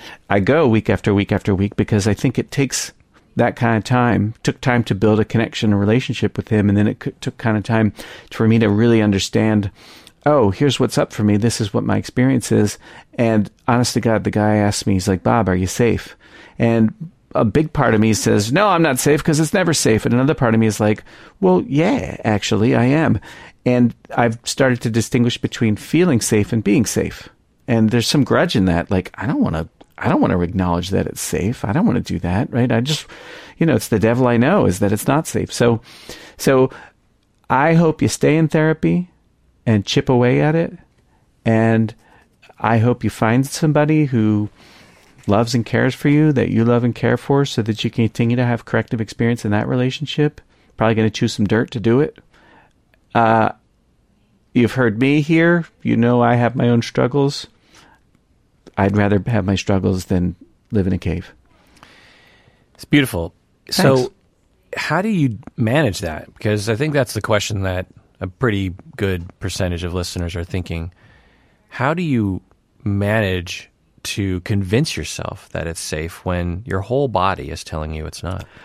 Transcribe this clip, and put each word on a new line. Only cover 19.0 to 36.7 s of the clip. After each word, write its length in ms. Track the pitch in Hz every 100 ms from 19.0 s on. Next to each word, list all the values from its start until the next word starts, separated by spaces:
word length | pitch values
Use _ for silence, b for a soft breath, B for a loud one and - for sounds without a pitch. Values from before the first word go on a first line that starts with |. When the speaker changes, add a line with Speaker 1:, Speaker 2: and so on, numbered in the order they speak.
| - 151
Speaker 1:
'cause 160 | - 151
it's 140 | 160
never 180 | 196 170
safe." 320 | 151 135 110
And 80 | -
another 220 | 120 135
part 180 | 160 123
of 80 | 113
me 60 | 110
is 120 | 98
like, 240 | 107 107 - B B B
"Well, 240 | 185 180 -
yeah, 520 | 139 170 277 - -
actually, 500 | 113 104 - 104 113
I 100 | 127
am." 340 | 120 147 143 107 - B B B
And 300 | - 123 120 - -
I've 240 | - 120 117
started 380 | - - 135 123
to 80 | 123
distinguish 480 | 113 107 127 120 -
between 380 | - - 113 104
feeling 440 | - 156 180 127
safe 320 | - 113 104
and 100 | 113
being 220 | 104 185
safe. 460 | 110 - 82 - - _ _ _ -
And 220 | 117 110
there's 200 | 120 113
some 160 | 156
grudge 320 | 120 113 175 123
in 100 | 92
that. 240 | 85 78
Like, 200 | 95 -
I 100 | - -
don't 140 | 294
wanna, 280 | 208 - 82 _ _ -
I 120 | 110
don't 120 | 190
wanna 200 | 277 92
acknowledge 500 | 87 92 90 87 90
that 160 | 95 -
it's 140 | -
safe. 440 | - - 90 123
I 80 | -
don't 140 | 117 214
wanna 140 | 98
do 180 | 92 90
that, 340 | 90 90 151
right? 180 | 131 123
I 80 | 113
just, 260 | 131 151 - B B B B B
you 80 |
know, 120 | 165 120
it's 100 | -
the 120 | 110
devil 260 | 110 120 127
I 100 | 120
know 300 | 127 202 104
is 140 | 92
that 100 | 101
it's 140 | 104 -
not 220 | 139 165
safe. 240 | 107 92
So, 280 | - 117 113 - B B B B B
so 340 | - 131 127